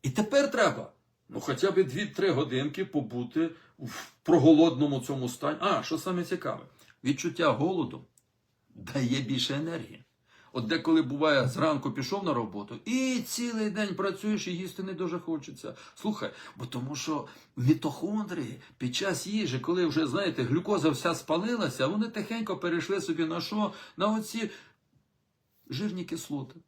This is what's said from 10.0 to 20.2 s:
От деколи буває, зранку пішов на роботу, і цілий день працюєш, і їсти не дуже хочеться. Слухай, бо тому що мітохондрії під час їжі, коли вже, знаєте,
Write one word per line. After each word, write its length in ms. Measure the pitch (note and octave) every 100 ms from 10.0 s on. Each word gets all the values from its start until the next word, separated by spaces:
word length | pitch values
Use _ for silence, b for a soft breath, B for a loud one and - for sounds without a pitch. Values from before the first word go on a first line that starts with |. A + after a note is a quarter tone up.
| - _ b b b
От 140 | C3 A2
деколи 340 | E3 - D#3+
буває, 460 | C3 C#3+ D#3 C#3 B2+
зранку 440 | - D#3+ D3 C#3
пішов 320 | C3 C3 G3
на 100 | F#3
роботу, 420 | A#2+ A2 G2+ G2+ A#2+ -
і 360 | B3+ C4 B3+ -
цілий 440 | - A#3+ A3+ G#3+
день 260 | G3+ G#3 F#3
працюєш, 520 | G3 F#3 G#3+ G#3 -
і 40 |
їсти 320 | F3 F#3 -
не 100 | F#3
дуже 260 | F3+ F#3 E3+
хочеться. 560 | E3 D#3+ C3+ - G#2+ - B -
Слухай, 360 | G#3+ G#3 F#2+ B B -
бо 100 | B2
тому 300 | B2+ B2+ C#3+
що 320 | - D3+ - B B -
мітохондрії 1000 | B2+ D#3 D3+ C#3+ F#3 G#3 G3+ F3 B2 - B _
під 180 | B2 -
час 320 | G3 F3 F3+
їжі, 320 | G#3 F3+ B2+
коли 260 | - F3+ E3+
вже, 220 | D3+ D3+
знаєте, 360 | A#2+